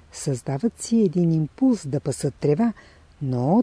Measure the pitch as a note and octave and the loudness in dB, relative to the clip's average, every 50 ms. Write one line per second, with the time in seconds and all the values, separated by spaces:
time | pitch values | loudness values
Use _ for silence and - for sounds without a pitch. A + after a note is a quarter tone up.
0 | - - - - - - C3+ B2 - - C#3 C#3 - A#3 - - - - A#3 A3+ | -20 -20 -18 -8 -6 -4 -4 -4 -4 -6 -6 -2 -2 -4 -4 -6 -4 -2 2 2
1 | A3 F#3+ D3+ F3 F3 E3 E3 D#3+ D#3 C#3+ - - C4 C4 B3 G3 - C#3+ B2+ C#3+ | 2 2 2 2 2 2 2 0 0 -2 -2 0 2 2 2 0 -2 -4 -6 -4
2 | - - B2+ - - C#3+ - - - D3+ D3 D#3 A#3 A#3 G#3 - - - - - | -4 -4 -4 -4 -4 -6 -4 -2 0 0 2 2 0 0 -2 -6 -12 -20 -20 -20
3 | - _ - _ D3 C3 B2+ A#2+ B2 C#3 F3 A3+ | -20 _ -14 _ -6 -4 -2 -2 0 2 2 2